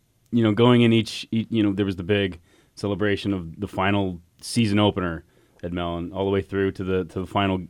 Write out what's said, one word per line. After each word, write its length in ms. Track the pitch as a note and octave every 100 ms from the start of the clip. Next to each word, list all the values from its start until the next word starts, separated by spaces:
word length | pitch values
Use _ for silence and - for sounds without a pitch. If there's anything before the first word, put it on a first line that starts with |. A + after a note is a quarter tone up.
| _ _ _
you 100 | A#2+
know, 80 | A2
going 320 | G#2 A#2+ A#2+
in 100 | A#2+
each, 360 | A2+ A2 - -
e-, 160 | A2+ G#2
you 140 | A2+
know, 100 | G#2
there 140 | G2 G2
was 100 | F#2
the 60 |
big 380 | E2+ G2+ G2 E2+ _ _ _
celebration 580 | - G#2 G2 G#2 G2 G2+
of 280 | G2 E2 D#2
the 80 | G2
final 520 | - F#2+ G2+ F#2+ F2 - _
season 400 | - - A2 G#2
opener 440 | G#2 G2 F2+ D#2+ - _ _ _
at 100 | F2
Mellon, 400 | F2 F2 E2+ F2
all 120 | F#2+
the 60 | G2
way 100 | G2
through 300 | F#2+ G2 F#2+
to 100 | F#2
the, 220 | F#2 F#2
to 160 | E2+ -
the 60 | F2+
final 360 | G2+ G2 F#2 E2+